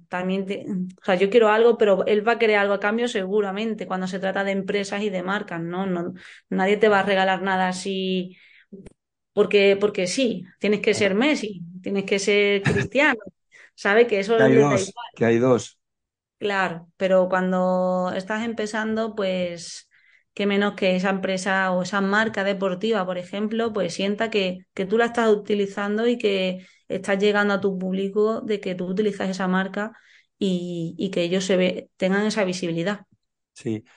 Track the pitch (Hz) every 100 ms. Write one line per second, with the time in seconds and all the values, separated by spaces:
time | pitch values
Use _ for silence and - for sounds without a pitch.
0 | - 180 185 190 190 196 - 190 185 -
1 | - 185 196 233 214 214 240 226 208 185
2 | - 208 214 220 226 208 202 196 208 226
3 | 240 220 185 214 202 190 226 214 185 185
4 | 185 190 190 196 196 196 190 202 196 202
5 | 208 185 180 202 - 170 170 180 196 180
6 | 180 185 - - _ 190 190 208 220 196
7 | 190 190 190 185 196 185 185 185 196 190
8 | 190 185 180 185 _ _ _ 196 - _
9 | _ _ _ 202 208 208 196 196 208 190
10 | 180 269 247 180 - _ 196 208 214 202
11 | 202 196 294 269 214 180 - - 202 196
12 | 196 202 208 202 202 202 196 202 - 254
13 | 294 240 - - _ - - - 202 214
14 | 240 202 196 226 - - 143 - 190 -
15 | - - 117 117 131 117 - - _ _
16 | _ _ _ _ 208 196 180 170 - -
17 | 190 185 180 185 185 185 185 185 185 185
18 | 180 196 190 214 233 220 214 220 220 220
19 | 226 208 190 185 175 170 170 - - _
20 | _ _ _ - 202 202 208 202 190 185
21 | 196 190 190 185 196 190 190 180 180 202
22 | 196 208 220 220 190 196 190 180 220 214
23 | 185 180 180 202 214 226 233 214 175 185
24 | 196 208 226 214 185 185 - - 185 226
25 | 233 240 226 208 - 208 196 208 202 214
26 | 233 240 208 196 185 185 - _ - 190
27 | 196 196 208 208 202 196 196 185 185 190
28 | 196 208 214 220 220 202 196 180 180 190
29 | 214 202 190 185 185 185 190 202 220 -
30 | _ _ _ _ 190 180 175 175 165 170
31 | 185 180 175 190 190 185 180 - - -
32 | 185 196 214 220 190 180 175 165 170 202
33 | - _ _ _ _ - 117 107 -